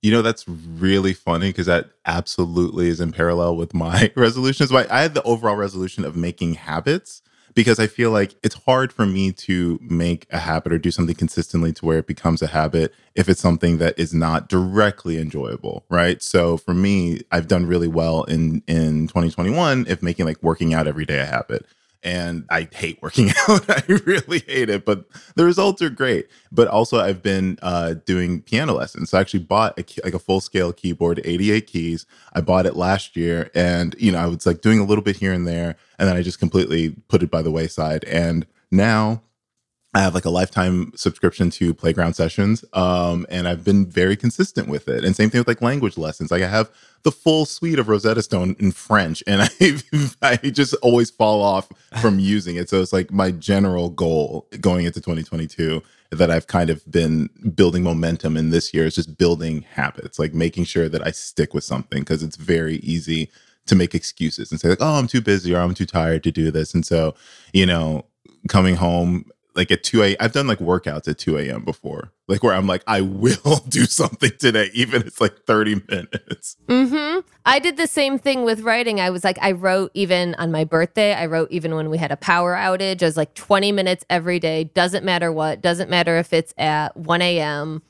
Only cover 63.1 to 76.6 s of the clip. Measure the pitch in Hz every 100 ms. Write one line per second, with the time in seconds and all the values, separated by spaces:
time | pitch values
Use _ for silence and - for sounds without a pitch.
63.1 | 80 80 _ _ _ - 95 87 - -
64.1 | - 78 - - 78 85 92 151 151 135
65.1 | 127 107 101 90 87 87 90 92 87 82
66.1 | 80 82 80 80 78 78 85 80 82 80
67.1 | - - - _ 95 92 87 80 78 -
68.1 | _ _ _ - 101 92 87 87 87 87
69.1 | 90 - _ _ - 92 92 - 113 101
70.1 | 98 113 143 139 104 87 90 - 76 76
71.1 | 76 - 78 71 57 - - 73 73 -
72.1 | _ - 98 123 92 95 92 - 104 95
73.1 | 95 117 113 143 147 131 - 120 - -
74.1 | - - - - 110 98 110 113 123 113
75.1 | - 107 - - 110 107 104 - 98 -
76.1 | - _ - - -